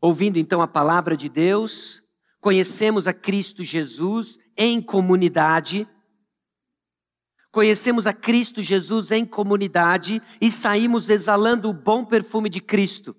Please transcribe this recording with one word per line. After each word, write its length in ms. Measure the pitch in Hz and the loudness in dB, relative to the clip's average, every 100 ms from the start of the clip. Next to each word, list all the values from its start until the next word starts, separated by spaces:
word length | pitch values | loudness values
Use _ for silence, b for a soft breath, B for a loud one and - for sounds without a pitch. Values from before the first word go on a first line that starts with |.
Ouvindo 380 | 165 160 202 180 | 2 2 0 0
então 240 | 156 180 | -2 -2
a 40 | 165 | 0
palavra 480 | 156 147 170 170 160 | 0 0 0 0 -4
de 140 | 139 | -6
Deus, 720 | 135 170 202 220 - - - _ _ _ _ | -2 0 0 -2 -8 -12 -14 _ _ _ _
conhecemos 640 | 208 190 185 - 214 214 175 | 0 2 0 0 0 0 -2
a 80 | |
Cristo 500 | 175 - 196 185 - | -6 -2 -2 -4 -10
Jesus 760 | 170 165 147 117 175 220 226 - _ - | -8 -6 -6 -4 -4 -4 -8 -14 _ -2
em 220 | 220 233 | 0 0
comunidade, 1040 | 226 196 185 185 175 160 156 160 156 185 214 _ _ _ _ _ _ _ _ _ _ _ _ _ _ _ _ | -2 -2 2 4 2 2 2 2 0 -6 -8 _ _ _ _ _ _ _ _ _ _ _ _ _ _ _ _
conhecemos 560 | - 214 208 247 240 202 | 2 4 4 2 0 0
a 60 | |
Cristo 460 | 202 - 233 233 - | -4 0 2 2 -6
Jesus 520 | 190 190 165 220 196 | -2 -2 0 -4 0
em 120 | 220 | -2
comunidade 960 | 226 - 202 202 196 175 170 180 170 220 B B | -2 -4 0 0 0 2 2 2 0 -6 B B
e 80 | 220 | 0
saímos 600 | - 233 208 233 233 196 | 0 0 0 2 0 2
exalando 600 | 208 - 202 220 240 214 | 0 2 2 2 2 -2
o 40 | |
bom 300 | 180 208 226 | -4 0 0
perfume 460 | 240 226 - 220 214 | 2 -2 0 -4 -4
de 100 | 190 | -6
Cristo. 560 | - 208 196 - - | -2 0 0 -4 -14